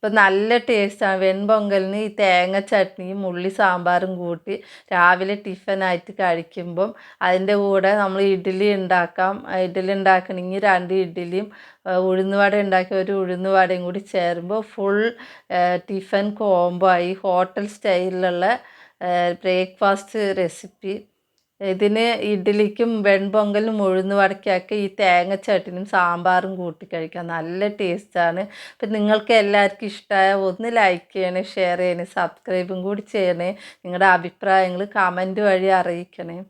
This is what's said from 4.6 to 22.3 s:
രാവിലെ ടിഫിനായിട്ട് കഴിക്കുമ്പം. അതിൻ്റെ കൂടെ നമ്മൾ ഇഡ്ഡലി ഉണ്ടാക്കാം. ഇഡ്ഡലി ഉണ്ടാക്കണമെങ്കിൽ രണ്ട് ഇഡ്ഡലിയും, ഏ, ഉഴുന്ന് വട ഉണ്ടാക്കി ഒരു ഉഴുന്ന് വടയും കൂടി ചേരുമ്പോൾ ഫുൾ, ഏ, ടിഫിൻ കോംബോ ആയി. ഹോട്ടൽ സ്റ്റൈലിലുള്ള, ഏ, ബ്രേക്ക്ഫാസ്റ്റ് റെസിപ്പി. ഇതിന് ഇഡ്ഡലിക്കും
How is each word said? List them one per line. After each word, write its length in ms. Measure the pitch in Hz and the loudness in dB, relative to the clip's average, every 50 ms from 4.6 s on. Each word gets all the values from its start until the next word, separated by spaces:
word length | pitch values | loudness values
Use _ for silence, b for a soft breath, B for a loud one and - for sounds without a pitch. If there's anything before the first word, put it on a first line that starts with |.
| B B B B B B | B B B B B B
രാവിലെ 460 | - 180 175 175 180 180 190 190 208 | 2 4 6 6 6 4 2 -4 -4
ടിഫിനായിട്ട് 760 | 202 202 214 185 185 _ - 196 196 190 190 180 175 175 - 190 | -6 -6 -12 -12 -12 _ -4 -4 -2 0 -2 -2 -2 -6 -12 -8
കഴിക്കുമ്പം. 800 | - 196 180 170 170 165 _ _ - 175 175 170 165 190 214 226 B B B B B | -2 0 0 0 -2 -4 _ _ -12 -12 -10 -4 -4 -4 -4 -4 B B B B B
അതിൻ്റെ 340 | - 185 180 185 190 196 208 | -2 0 0 0 0 0 0
കൂടെ 340 | 202 202 202 196 196 185 190 202 | 0 0 2 0 2 2 2 2
നമ്മൾ 260 | 214 202 190 190 190 196 | 2 0 0 0 0 0
ഇഡ്ഡലി 420 | 196 196 190 180 196 185 185 202 208 208 | 0 0 0 -2 -4 -4 0 0 0 0
ഉണ്ടാക്കാം. 600 | 196 190 180 185 180 175 170 - - 185 190 202 208 - - 190 185 | 0 0 0 0 0 0 -2 -2 -2 -2 -2 -2 -4 -10 -8 -4 -4
ഇഡ്ഡലി 340 | 185 180 175 190 185 185 196 | -4 -2 -4 -4 -4 -2 -4
ഉണ്ടാക്കണമെങ്കിൽ 720 | 196 196 196 190 185 180 - 190 185 180 180 185 196 196 | 0 4 4 4 4 2 -2 -8 -8 -8 -6 -6 -2 2
രണ്ട് 300 | 208 190 180 180 175 185 | 2 2 2 0 -2 -2
ഇഡ്ഡലിയും, 540 | 190 185 170 165 185 180 170 175 185 214 208 B B B B B B B | -2 -2 -2 -4 -8 -8 -6 -4 -6 -6 -6 B B B B B B B
ഏ, 120 | 190 185 185 | -4 -2 0
ഉഴുന്ന് 380 | 185 190 185 185 190 190 196 202 | 0 0 0 0 0 0 2 2
വട 160 | 202 202 196 208 | 2 4 4 2
ഉണ്ടാക്കി 340 | 202 196 185 185 185 185 196 | 0 2 2 0 0 0 -2
ഒരു 180 | 190 185 185 202 | -2 -2 -2 -2
ഉഴുന്ന് 380 | 196 190 180 185 180 185 190 | -4 -2 -4 -4 -4 -2 2
വടയും 340 | 190 190 185 180 185 180 180 | 4 4 4 4 2 -2 -4
കൂടി 180 | 180 180 196 202 | -6 -8 -8 -10
ചേരുമ്പോൾ 560 | - - 196 175 170 175 170 170 175 208 220 214 | -6 -4 -2 0 0 -2 -4 -6 -6 -6 -6 -6
ഫുൾ, 340 | 214 - - 196 196 196 208 214 233 233 233 B B B B B _ | -8 -10 -4 -2 0 0 2 0 0 -2 -6 B B B B B _
ഏ, 100 | 180 180 175 180 180 175 180 | 0 0 2 2 2 -2 -4
ടിഫിൻ 440 | - 202 190 190 190 - 196 202 208 202 | -6 -8 -8 -6 -2 -2 0 0 0 -4
കോംബോ 560 | 208 220 208 190 180 175 175 175 180 185 190 | -2 0 2 2 2 2 0 0 2 4 4
ആയി. 220 | 180 175 175 180 190 | 4 4 2 -2 -4
ഹോട്ടൽ 540 | 190 - 196 180 180 185 185 - - 202 202 | -4 -2 0 2 2 0 0 -2 -8 -8 -8
സ്റ്റൈലിലുള്ള, 760 | 208 - _ 214 185 180 180 185 185 185 180 185 180 175 180 196 240 254 B B B B B B B _ | -10 -6 _ 0 0 2 0 -2 -2 -2 -2 0 0 0 0 0 0 0 B B B B B B B _
ഏ, 100 | - 180 180 175 175 175 175 | -4 -2 0 0 0 0 -2
ബ്രേക്ക്ഫാസ്റ്റ് 840 | 175 - 190 185 185 185 185 185 _ - 196 196 196 196 - - 220 208 196 190 | -2 -2 0 0 0 0 -4 -4 _ 2 2 2 0 -2 -8 -6 -4 -2 -2 0
റെസിപ്പി. 600 | 185 180 170 170 - - 196 _ _ - 196 196 208 208 _ _ _ _ _ _ _ _ _ _ _ | 0 -2 -4 -4 -8 -20 -20 _ _ -10 -10 -10 -10 -12 _ _ _ _ _ _ _ _ _ _ _
ഇതിന് 440 | 202 196 190 185 208 208 208 214 226 233 233 214 - | -4 -4 -2 0 2 2 2 2 2 0 0 -2 -2
ഇഡ്ഡലിക്കും 680 | 208 | -2